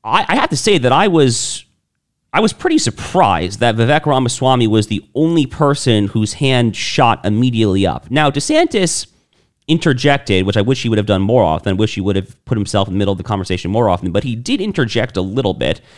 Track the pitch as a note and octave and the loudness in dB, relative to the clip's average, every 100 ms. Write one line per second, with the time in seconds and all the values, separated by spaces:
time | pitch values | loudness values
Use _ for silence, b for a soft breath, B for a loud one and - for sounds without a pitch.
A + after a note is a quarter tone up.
0 | A2 F3+ F3+ A3+ - C#3 - F#3 B2 C#3 | -2 -2 0 -2 -2 0 2 2 4 2
1 | G3+ E3 C3+ A#2 - - - _ _ _ | 2 2 2 0 -4 -10 -16 _ _ _
2 | _ _ _ - A3+ - - D#4 - - | _ _ _ 0 0 0 0 0 0 -4
3 | - F#3 B2+ E2 F2+ G2+ A#2+ A2 A#2 D3+ | -2 2 2 2 -2 -2 0 2 2 2
4 | D3+ C3 B2 - C3 B2+ A2+ A2 G#2+ G#2+ | 0 0 -2 0 2 2 4 2 0 -4
5 | - C3 D#3+ E3+ C3 - D3 D3 C3 A2 | -6 -2 0 2 0 0 0 0 0 0
6 | G2 A2+ G#2+ - C3+ B2+ A#2 - - - | 0 -2 -2 -2 0 2 0 -2 -4 0
7 | A#2+ G#2 G2+ G#2+ B2+ A#2 G#2+ F#2+ F#2+ A#1 | 2 2 0 0 0 2 2 2 0 -2
8 | - C3+ D3 C#3+ - D#4 F4 G#3+ F3 - | -4 0 0 0 0 0 2 0 -2 -4
9 | - _ _ _ _ _ - D#3+ E3 B2+ | -10 _ _ _ _ _ -2 0 2 2
10 | C#3+ C#3+ - F#2+ F#2+ G#2+ G#2 C3+ A#2+ G#2+ | 2 2 2 0 2 0 0 0 0 0
11 | G#2 F#2+ G2 B2 F2 D#2+ G2+ F#2+ G#2+ - | 0 0 2 2 2 0 -2 0 -2 -2
12 | G2 G2 F#2+ - - A2+ G2+ G#2 G2 F#2+ | -2 -2 -4 -10 -4 -4 -2 -2 -2 -2
13 | G2 F#2+ F#2 G2+ F#2 F2+ - A2 A2 F2 | -2 -2 -4 -4 -4 -4 -2 0 2 0
14 | F#2 F#2 C3+ A#2 B2 C4 G#3 F3 A#2 A#2+ | -2 -4 -4 -6 -4 -4 -2 -2 -2 -2
15 | A#2+ F#2+ F#2 A#2+ G2 E2+ B1 - B | -4 -4 -4 -2 -2 -2 -4 -4 B